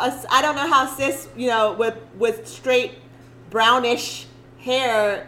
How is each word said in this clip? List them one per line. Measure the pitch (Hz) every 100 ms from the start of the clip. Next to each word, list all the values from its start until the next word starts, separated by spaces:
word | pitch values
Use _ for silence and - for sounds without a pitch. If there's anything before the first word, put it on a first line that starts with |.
a | 254
s-, | 269 -
I | 254
don't | 302 285
know | 311
how | 277 262
cis, | - 277 - - 233
you | 247
know, | 226 214
with, | 202 226 226 - 185
with | 226 220 -
straight | - 254 254 240 - - - - - -
brownish | 202 226 254 240 240 - - - - - -
hair | 254 254 262 220 208 196